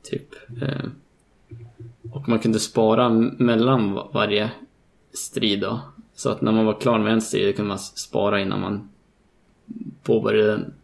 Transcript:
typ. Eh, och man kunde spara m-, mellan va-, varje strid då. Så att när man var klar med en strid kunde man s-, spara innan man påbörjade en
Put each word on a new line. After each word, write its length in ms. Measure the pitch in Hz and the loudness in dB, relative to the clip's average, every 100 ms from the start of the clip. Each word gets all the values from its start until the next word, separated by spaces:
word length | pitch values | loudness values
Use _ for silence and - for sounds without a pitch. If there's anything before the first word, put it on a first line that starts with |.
typ. 240 | - - - - - 120 | -8 -10 -10 -20 -16 -6
Eh, 240 | 139 - - - _ _ _ _ _ 117 - _ 117 - - | -6 -4 -8 -10 _ _ _ _ _ -20 -20 _ -20 -16 -12
och 180 | 139 139 | -10 0
man 100 | 113 | 2
kunde 200 | 117 107 | 2 0
spara 460 | - - 110 110 123 | 0 2 4 4 4
m-, 300 | 113 117 - | 4 2 2
mellan 540 | 120 113 123 131 104 | 2 4 4 4 2
va-, 160 | 98 - | -2 -4
varje 380 | - 107 104 107 - - _ _ _ _ | 0 2 0 -2 -6 -20 _ _ _ _
strid 480 | - - - 110 98 | -12 -8 -2 0 0
då. 180 | 95 113 - - - - | -2 -4 -8 -20 -20 -6
Så 140 | - | -4
att 120 | 110 | -2
när 100 | 117 | 0
man 140 | 110 110 | 2 2
var 160 | 107 | 2
klar 180 | 127 113 | 2 2
med 140 | 107 | 2
en 80 | 113 | 0
strid 340 | 110 101 98 98 | 0 0 0 0
kunde 120 | 104 | -4
man 80 | 98 | -4
s-, 200 | - - | -8 -12
spara 440 | - 107 101 101 | -6 0 0 0
innan 200 | 98 98 | 0 -2
man 280 | 95 101 - _ _ _ _ _ _ _ - - - - | -4 -6 -8 _ _ _ _ _ _ _ -18 -14 -14 -12
påbörjade 500 | - 113 110 107 107 | 0 0 2 2 2
en 200 | 107 - - | 0 -6 -14